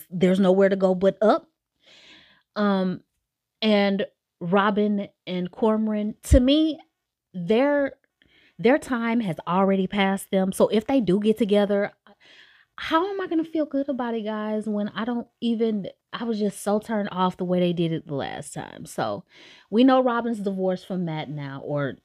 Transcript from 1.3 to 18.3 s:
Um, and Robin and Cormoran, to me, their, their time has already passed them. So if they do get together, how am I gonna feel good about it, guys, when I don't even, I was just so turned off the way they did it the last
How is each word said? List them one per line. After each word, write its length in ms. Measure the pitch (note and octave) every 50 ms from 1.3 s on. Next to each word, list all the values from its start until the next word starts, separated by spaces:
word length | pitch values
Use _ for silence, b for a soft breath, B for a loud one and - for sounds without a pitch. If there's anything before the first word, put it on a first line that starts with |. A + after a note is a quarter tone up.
| C#4 D#4+ - _ _ _ _ _ _ _ b b b b b b b b b b b b b b -
Um, 460 | G#3 G#3 G3+ G3 F#3+ F#3 F#3 F3 - _ _ _ _ _ _ _ _ _ _ _ -
and 440 | A3 G#3+ G#3+ G3+ G3+ G3+ G3 F#3 - - _ _ _ _ _ -
Robin 680 | F3 E3+ F#3 G3+ G3 G#3+ G3+ G#3 G#3 G#3 G#3 G3+ G3+ - _ _ - -
and 240 | F3+ F3+ F3+ F3
Cormoran, 640 | - - A#3+ G#3+ G#3+ A3 A3 G#3+ G#3+ G#3 G#3 G#3+ A3+ _ -
to 160 | - - C4+
me, 400 | B3 C4 C#4+ D#4 D#4 D#4+ D4 - - _ _ _ _ _ _ _ _ _ -
their, 600 | F#3+ E3+ E3+ A3 A#3 C4+ C#4+ D4 C#4+ C#4 C4+ - _ _ _ _ _ b b b b b b b b
their 220 | E3+ A#3 C#4 D#4
time 400 | - - C4+ A#3 A#3 A#3 A3+ A#3+
has 180 | A3+ F#3 D3 - - E3+
already 380 | E3+ F#3+ G3 F#3+ G3 F#3+ F#3+
passed 460 | F#3 - G#3 G3 G3 G3 F#3+ - -
them. 200 | - F#3+ F#3+ F#3+
So 160 | F#3 - G3+ -
if 180 | G3 A3+ - -
they 120 | C4+ C#4
do 200 | G#3+ F3 F3 G#3
get 180 | G#3 A3 G#3+ -
together, 560 | A#3+ F#3+ G#3 G#3 G3+ G3 G#3 G3+ G3+ G#3 _ _ _ - - b b b b b b b b b b b _ -
how 300 | - - D#4 D#4+ F4+ G4+
am 100 | G4+ F#4+
I 80 | F#4 E4+
gonna 160 | E4+ D#4+ D#4+
feel 220 | D#4+ - D#4+ D4+
good 240 | D4+ - C4+ C#4 -
about 240 | C#4 A#3+ B3 A#3 A3+
it, 100 | A3+ G#3
guys, 440 | G#3+ G#3+ G#3+ G#3+ G#3+ G#3+ G#3+ G#3 A3
when 220 | G#3 G#3 G#3 G#3
I 140 | - F#3+ A3
don't 240 | A#3+ A#3+ A#3+ - _ _ -
even, 460 | A#3 A#3 A#3 G#3+ A#3 A3+ G#3+ G3+ F3+ - - _ _ _ -
I 100 | - A#3
was 120 | A#3 A3+ G3+
just 240 | G#3+ G3+ - -
so 180 | - G3+ G3+ G#3+
turned 300 | - - A3+ G#3 G3+ -
off 260 | - F3+ F#3 F#3 F3+ -
the 60 | F#3
way 160 | F3 F3+ F3+
they 140 | F3+ F3 F3
did 180 | E3+ E3+ E3
it 140 | E3 - -
the 80 | - C#3+
last 400 | C3+ G2+ A1+